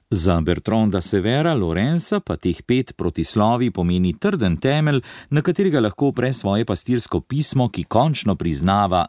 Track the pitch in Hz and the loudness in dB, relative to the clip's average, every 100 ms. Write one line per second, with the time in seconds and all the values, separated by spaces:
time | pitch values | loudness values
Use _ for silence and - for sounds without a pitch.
0 | - 98 90 85 80 85 - 110 110 92 | -4 0 2 2 2 -2 0 0 2 0
1 | - 101 101 139 165 135 87 85 127 170 | 0 0 0 0 0 0 0 0 0 0
2 | - 208 - 90 92 82 - 127 - - | -2 -4 -4 -4 -2 -2 0 -2 -2 -4
3 | 85 82 80 110 107 120 120 95 87 90 | -4 -2 -2 0 2 2 0 0 0 0
4 | 90 80 202 190 92 80 135 151 151 135 | 0 0 -2 0 0 0 0 0 2 0
5 | - - - 147 185 170 190 151 107 - | -2 -12 -4 -2 0 0 2 2 0 0
6 | 143 - 127 131 98 101 117 95 - 123 | -2 0 -2 -2 0 0 0 -2 -2 -2
7 | - 85 - 143 147 135 123 - - 113 | -2 -4 -4 -2 0 0 0 -2 -2 2
8 | 156 143 107 85 85 69 87 101 98 90 | 2 0 -2 0 -2 0 2 2 2 0